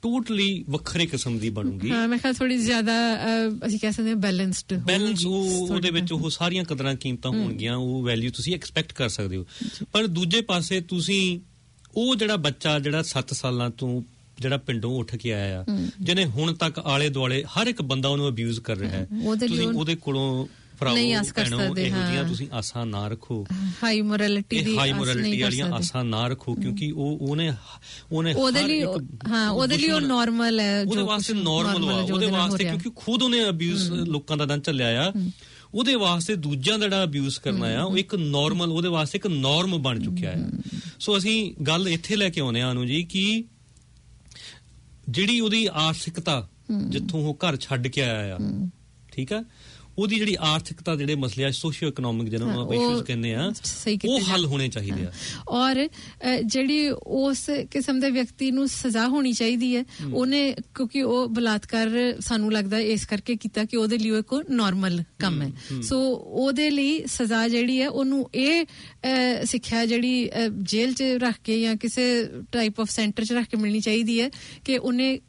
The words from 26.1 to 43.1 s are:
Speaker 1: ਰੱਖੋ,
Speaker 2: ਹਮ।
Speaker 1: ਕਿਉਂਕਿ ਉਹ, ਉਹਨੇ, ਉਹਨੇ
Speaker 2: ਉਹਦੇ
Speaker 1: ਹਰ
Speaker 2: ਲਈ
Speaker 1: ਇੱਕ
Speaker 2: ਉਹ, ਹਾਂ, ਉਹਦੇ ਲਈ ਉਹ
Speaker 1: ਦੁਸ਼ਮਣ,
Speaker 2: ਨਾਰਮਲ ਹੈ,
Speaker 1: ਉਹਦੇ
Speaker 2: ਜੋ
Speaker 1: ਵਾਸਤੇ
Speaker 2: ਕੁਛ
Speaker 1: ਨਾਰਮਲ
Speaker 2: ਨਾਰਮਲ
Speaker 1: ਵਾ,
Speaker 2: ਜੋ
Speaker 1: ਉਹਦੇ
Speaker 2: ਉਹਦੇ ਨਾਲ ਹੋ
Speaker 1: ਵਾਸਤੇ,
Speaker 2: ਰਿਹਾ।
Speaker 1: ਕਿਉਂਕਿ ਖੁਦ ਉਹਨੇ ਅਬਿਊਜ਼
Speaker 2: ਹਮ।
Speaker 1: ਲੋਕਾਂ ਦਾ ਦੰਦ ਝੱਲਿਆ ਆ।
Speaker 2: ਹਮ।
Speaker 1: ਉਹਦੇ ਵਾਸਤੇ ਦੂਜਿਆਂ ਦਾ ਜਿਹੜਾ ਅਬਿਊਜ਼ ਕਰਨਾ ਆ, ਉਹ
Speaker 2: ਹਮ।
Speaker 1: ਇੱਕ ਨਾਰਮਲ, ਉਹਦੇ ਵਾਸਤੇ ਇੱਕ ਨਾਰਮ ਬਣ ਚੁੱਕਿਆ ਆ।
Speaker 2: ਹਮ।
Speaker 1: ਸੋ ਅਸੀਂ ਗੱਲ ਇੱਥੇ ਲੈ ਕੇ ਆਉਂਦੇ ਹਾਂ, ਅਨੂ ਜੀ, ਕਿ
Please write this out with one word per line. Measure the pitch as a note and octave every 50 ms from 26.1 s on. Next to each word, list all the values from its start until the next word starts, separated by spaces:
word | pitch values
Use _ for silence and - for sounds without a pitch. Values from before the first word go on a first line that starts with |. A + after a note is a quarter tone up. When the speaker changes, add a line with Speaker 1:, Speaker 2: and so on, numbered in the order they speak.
| A2 G#2+ A#2+
Speaker 1:
ਰੱਖੋ, | B2 C3 B2+ - - A#2+
Speaker 2:
ਹਮ। | -
Speaker 1:
ਕਿਉਂਕਿ | - - A2+ G2+ D#3 D3+
ਉਹ, | D3 D#3 C#3 C#3+ D3+ -
ਉਹਨੇ, | C#3+ C3+ D3 D#3 E3 D#3+ C3 G#2 - - - - - - - - - -
ਉਹਨੇ | D#3+ D#3 E3 E3 D#3
Speaker 2:
ਉਹਦੇ | - C4+ C4 B3 C#4+
Speaker 1:
ਹਰ | D4
Speaker 2:
ਲਈ | C#4+ D#4
Speaker 1:
ਇੱਕ | D#4 C#4+
Speaker 2:
ਉਹ, | F#3+ F#3 E3 C3+ - - A2+ -
ਹਾਂ, | A3 A3+ A3+ A3 G#3+
ਉਹਦੇ | G#3 A#3 C4 B3+ D4
ਲਈ | - C#4+
ਉਹ | D#4+ D#4 D#4
Speaker 1:
ਦੁਸ਼ਮਣ, | C#4+ C#4 C4
Speaker 2:
ਨਾਰਮਲ | A#3+ A#3 A3+ A#3 A#3 A#3 A#3 A3+ A3
ਹੈ, | G#3 G3+ G3+ G3+
Speaker 1:
ਉਹਦੇ | G3+ G3 A3 G#3
Speaker 2:
ਜੋ | G3+
Speaker 1:
ਵਾਸਤੇ | F#3+ G#3+ G#3 G3 - A3
Speaker 2:
ਕੁਛ | G#3 F3+
Speaker 1:
ਨਾਰਮਲ | D#3+ D#3 D#3+ E3+
Speaker 2:
ਨਾਰਮਲ | G#3 G3 F3+ -
Speaker 1:
ਵਾ, | G3 F#3+
Speaker 2:
ਜੋ | F#3+
Speaker 1:
ਉਹਦੇ | F#3 F3+ F#3+
Speaker 2:
ਉਹਦੇ | F#3 G#3+ G#3
ਨਾਲ | F#3+ F#3+
ਹੋ | G3 G3
Speaker 1:
ਵਾਸਤੇ, | G3+ F3+ F#3+
Speaker 2:
ਰਿਹਾ। | F3 D#3+
Speaker 1:
ਕਿਉਂਕਿ | E3 E3+ A#3 - -
ਖੁਦ | - - A#3 A#3+ B3
ਉਹਨੇ | B3+ A#3+ A#3+ A3+ G3+
ਅਬਿਊਜ਼ | F3+ D#3+ E3+ E3+ G3+ G3+ F#3 F3
Speaker 2:
ਹਮ। | E3+
Speaker 1:
ਲੋਕਾਂ | F3 F3 E3+ D#3 D3 C#3+ - D#3
ਦਾ | D3 D3+
ਦੰਦ | C#3 D3 D3 C#3
ਝੱਲਿਆ | - D3+ C3 B2 A#2 A#2 A#2+ D3+
ਆ। | F#3+
Speaker 2:
ਹਮ। | G3+ G#3 F3+ F3+ F#3 - - - - - - - -
Speaker 1:
ਉਹਦੇ | G#3 B3 A#3+ C4+
ਵਾਸਤੇ | A#3+ G3+ F3+ F3 E3+ E3 - G#3+
ਦੂਜਿਆਂ | F3+ D3 D3 D3 C3+ C3 F#3 G#3+ A3
ਦਾ | G#3
ਜਿਹੜਾ | G3+ G3 F#3+ F#3+
ਅਬਿਊਜ਼ | E3+ C#3+ C#3+ C#3 C#3 C3 -
ਕਰਨਾ | - C#3+ - B2 A#2
ਆ, | A2+ A2+ A#2+ E3
ਉਹ | F#3+
Speaker 2:
ਹਮ। | F#3+
Speaker 1:
ਇੱਕ | F#3 F#3+ - -
ਨਾਰਮਲ, | F#3+ E3 D3 C#3+ C#3+ C#3+ D3+ D#3 F3 F3 E3+
ਉਹਦੇ | D#3+ E3 E3+
ਵਾਸਤੇ | F3+ E3+ D#3+ D3+ C#3 -
ਇੱਕ | G3+ -
ਨਾਰਮ | G#3 E3+ C#3+ C3 C3+ D3 E3 F3+ F#3+ F3+
ਬਣ | E3 C3 C3 A#2+ A2
ਚੁੱਕਿਆ | - - F2+ F2+ - G2+
ਆ। | -
Speaker 2:
ਹਮ। | D#3+ - - - - - - - - - F3 - -
Speaker 1:
ਸੋ | - - G#3
ਅਸੀਂ | G3 F3+ G#3+ A3 A3+ G#3+ F3+ - - D3+
ਗੱਲ | D3 D#3+ F3 F#3+ F#3
ਇੱਥੇ | E3 D#3+ - - G#3+
ਲੈ | A3+ G3+ F#3
ਕੇ | E3 E3
ਆਉਂਦੇ | C#3 B2+ A#2 A#2
ਹਾਂ, | B2 B2+
ਅਨੂ | B2+ B2 B2
ਜੀ, | B2 C3+ D#3+ F3
ਕਿ | E3+